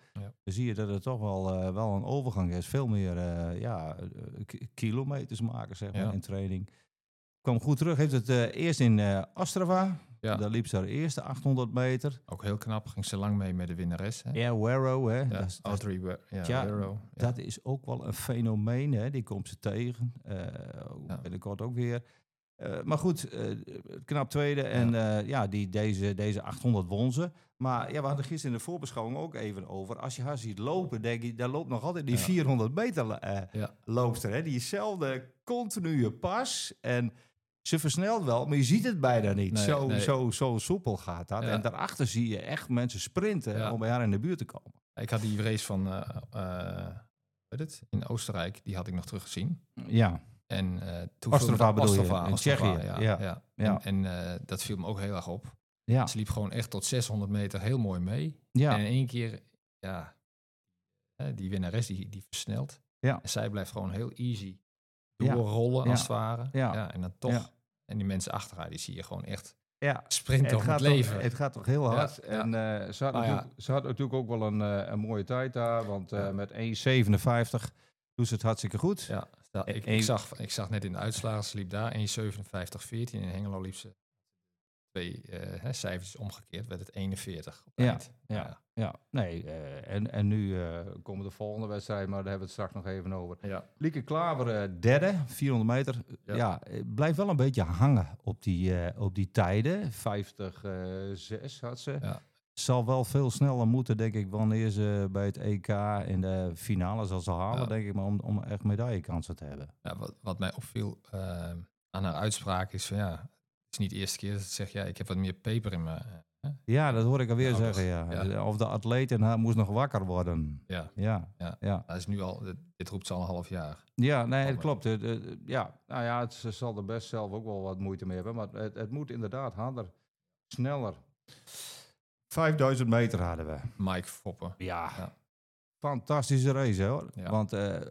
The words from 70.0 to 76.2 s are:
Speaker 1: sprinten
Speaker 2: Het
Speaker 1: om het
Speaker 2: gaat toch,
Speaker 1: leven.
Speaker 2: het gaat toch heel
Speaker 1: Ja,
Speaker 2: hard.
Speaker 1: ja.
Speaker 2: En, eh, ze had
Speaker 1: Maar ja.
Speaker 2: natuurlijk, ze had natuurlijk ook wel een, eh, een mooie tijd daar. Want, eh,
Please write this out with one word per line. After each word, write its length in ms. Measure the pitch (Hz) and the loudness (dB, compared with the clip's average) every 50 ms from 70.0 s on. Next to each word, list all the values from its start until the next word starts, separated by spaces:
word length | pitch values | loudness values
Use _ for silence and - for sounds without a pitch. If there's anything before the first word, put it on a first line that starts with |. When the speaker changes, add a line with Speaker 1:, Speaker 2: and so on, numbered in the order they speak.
| - - | -2 -2
Speaker 1:
sprinten 380 | - - - - 135 131 139 | -2 -2 2 4 4 6 6
Speaker 2:
Het 80 | 127 120 | 6 4
Speaker 1:
om 60 | 110 | 4
het 100 | 104 113 | 4 4
Speaker 2:
gaat 80 | 156 143 | 4 4
toch, 100 | 131 147 | 6 6
Speaker 1:
leven. 320 | 143 139 120 107 107 95 | 6 6 6 4 2 0
Speaker 2:
het 140 | 98 120 120 | 0 0 0
gaat 180 | - 147 139 - | 0 -2 -4 -4
toch 140 | 117 101 | -2 0
heel 240 | 120 135 147 143 117 | 2 2 4 4 4
Speaker 1:
Ja, 60 | 113 | 4
Speaker 2:
hard. 240 | 135 - - - - - | 4 2 0 -2 -6 -8
Speaker 1:
ja. 60 | - 107 110 110 | -4 -2 -2 0
Speaker 2:
En, 120 | 113 113 | 0 0
eh, 380 | 113 110 110 107 104 98 95 107 | 0 0 -2 -2 -4 -4 -6 -6
ze 120 | - 135 | -2 -2
had 80 | 139 123 | 0 0
Speaker 1:
Maar 120 | 120 113 | 0 2
ja. 20 | 113 - | 2 2
Speaker 2:
natuurlijk, 260 | - - - - - | 2 0 -4 -12 -8
ze 120 | - - 131 | -4 -2 0
had 100 | 139 131 | 0 0
natuurlijk 300 | 131 123 - 139 123 123 | -2 -2 -2 -2 -2 -2
ook 140 | 131 123 110 | -2 -2 -2
wel 140 | 120 113 107 | -2 0 0
een, 180 | 107 104 107 104 | 0 2 2 0
eh, 240 | 104 101 101 95 - 104 | 0 0 0 -2 -2 -2
een 60 | 104 | -4
mooie 260 | 107 110 113 104 95 | -2 -2 -2 -2 -2
tijd 280 | - 127 127 131 131 123 | -2 -2 -2 -2 -2 -2
daar. 340 | 123 117 117 117 117 110 | -2 0 0 2 0 0
Want, 260 | 104 101 98 92 - - | -2 -4 -6 -6 -4 -4
eh, 60 | 101 | -2